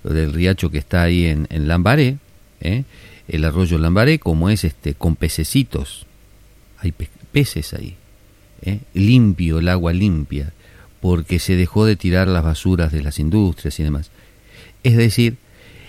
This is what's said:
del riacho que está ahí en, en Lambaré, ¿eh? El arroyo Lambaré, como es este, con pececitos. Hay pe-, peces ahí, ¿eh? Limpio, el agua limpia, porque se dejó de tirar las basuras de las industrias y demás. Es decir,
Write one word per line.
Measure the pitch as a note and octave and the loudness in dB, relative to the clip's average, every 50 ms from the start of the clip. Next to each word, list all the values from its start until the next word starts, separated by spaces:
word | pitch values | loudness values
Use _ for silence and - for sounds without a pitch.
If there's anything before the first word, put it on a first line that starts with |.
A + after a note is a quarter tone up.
| - | -8
del | - - D#2+ D#2+ D2 C#2+ | -4 -2 -2 -2 -2 -2
riacho | E2 F2 F#2 F#2+ - - E2 | 0 0 0 0 0 -2 -4
que | - D2+ | -4 -6
está | C#2+ - - F2+ F2 | -6 -2 0 0 2
ahí | E2+ F2 F2 F2 | 2 2 2 2
en, | E2 D#2 D2+ D#2 - | 0 0 -2 -4 -4
en | - D#2+ D2 D2+ | -4 -4 -2 0
Lambaré, | - F2 F2 G2+ C3 D#3 C#3+ B2 C#3 C#3+ - _ - - _ _ _ _ | 0 2 2 2 2 2 2 0 0 -4 -10 _ -20 -20 _ _ _ _
¿eh? | - E2+ G2 B2 C#3 - - - - - - - _ - | -6 -4 -4 -4 -4 -8 -14 -20 -20 -20 -20 -20 _ -8
El | - D#2+ D2+ | -4 -2 -2
arroyo | D#2+ D2+ F2 F#2 E2 E2+ D#2+ | 0 0 0 0 2 2 2
Lambaré, | D#2+ E2 F2 G2+ A2+ C#3 D#3+ D3+ | 2 2 2 2 4 2 2 2
como | - G2 E2 D#2 E2 F#2 | 0 0 0 2 2 2
es | A2 G2+ - | 0 0 0
este, | E2 - - - D2 C#2+ | -4 -4 -4 -6 -8 -6
con | - - E2+ D#2+ | -2 -2 -2 0
pececitos. | - - D#2+ - - D#2+ - - C3+ C3 - - D2 C#2+ - - - - - _ _ - - - - - - _ - - - - - | 0 -2 -4 -2 -4 -6 0 0 0 0 0 -4 -8 -8 -8 -12 -20 -20 -20 _ _ -20 -20 -20 -20 -20 -20 _ -20 -20 -20 -20 -6
Hay | - F2+ E2+ | -6 -6 -6
pe-, | - - - - - - - | -6 -12 -14 -14 -20 -20 -4
peces | - C#3+ C#3+ - - E2 D#2+ - - | -2 0 0 0 -2 -8 -10 -8 -10
ahí, | - - - F2+ - - - - - _ _ _ _ _ _ _ - - | -12 -12 -14 -16 -20 -20 -20 -20 -20 _ _ _ _ _ _ _ -12 -8
¿eh? | F2+ G2+ G#2+ - - - | -6 -6 -6 -8 -8 -2
Limpio, | F#2 G2 G#2 B2 B2+ A#2 G#2 F#2 E2 F2 E2 D#2+ D#2+ | 0 4 6 6 6 6 4 2 0 0 0 0 0
el | E2 F2 | 0 0
agua | F2+ F#2 E2+ E2+ E2+ | 0 0 0 0 0
limpia, | F2+ G#2 G#2 F2 D#2 D2 - C#2+ C#2+ C#2+ D#2 - - - - - - - - - _ | 0 0 0 0 -2 -4 -4 -6 -8 -8 -8 -12 -16 -20 -20 -20 -20 -20 -20 -18 _
porque | - F#2 F2+ E2 D#2 - F2 E2 | 0 0 0 0 0 -2 -2 -2
se | - - F#2+ | 0 0 2
dejó | F2+ F2+ E2+ - G#2 G#2+ | 2 2 2 2 2 2
de | A2 G#2 | 2 2
tirar | F2+ - F2+ F2 F#2 F#2+ F#2+ | 0 0 0 2 2 2 2
las | F#2 E2+ D#2 | 2 0 0
basuras | D#2+ D#2+ - - F#2+ F#2 E2+ E2 D#2+ D2+ | 0 -2 -2 0 0 0 0 0 0 -2
de | D#2 C#2+ | -2 -4
las | D2 D2 - | -4 -4 -4
industrias | D2 D#2 E2+ A2 G#2 F2+ D#2+ - - - - - | -2 0 2 2 2 0 -2 -4 -8 -10 -6 -4
y | D#2 | -4
demás. | D#2 D2 C#2+ D#2+ - - - - - - - _ - - - - - - - _ | -2 -2 -4 -6 -10 -16 -20 -20 -20 -20 -20 _ -20 -20 -20 -20 -20 -20 -4 _
Es | B2+ A#2 | 2 4
decir, | A#2 A#2 A2+ G2 - A#2+ A#2 A#2 - _ _ - - - - - - - | 4 4 2 2 2 0 0 0 -4 _ _ -20 -20 -20 -20 -20 -20 -20